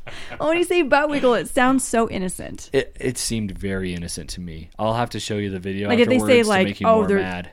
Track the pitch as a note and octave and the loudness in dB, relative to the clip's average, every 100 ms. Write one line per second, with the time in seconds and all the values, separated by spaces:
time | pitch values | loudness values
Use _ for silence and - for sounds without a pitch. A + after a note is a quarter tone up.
0 | - - - - D4 E4+ F4 F4+ C#4 C#4+ | -12 -12 -12 -6 -2 0 2 2 4 4
1 | D4+ C#4+ B3+ A3 F#3 - B3+ C4+ - A#3 | 2 2 2 2 0 2 4 4 2 0
2 | A3+ - F#3 - - - - C3+ - - | 0 -2 -6 -6 -12 -12 -2 -2 -2 -4
3 | B2+ B2 - A#2 G#2 F2 G2 F#2+ F#2 F2 | -6 -4 -4 -2 -4 -4 -4 -4 -4 -6
4 | E2+ - D#2 - F2 D#2+ D#2 - G#2+ A2+ | -8 -10 -10 -10 -10 -12 -14 -4 -2 0
5 | A#2+ A2 - G#2 G2+ F#2+ F#2+ F#2+ - A#3 | -2 -4 -4 -4 -4 -4 -6 -4 0 2
6 | A#3 B3+ - B3 A3 G3 F#3+ G3+ A3 A3 | 4 4 6 4 6 2 2 0 4 4
7 | G3 G3 F#3 F3+ F3+ | 4 2 0 -6 -10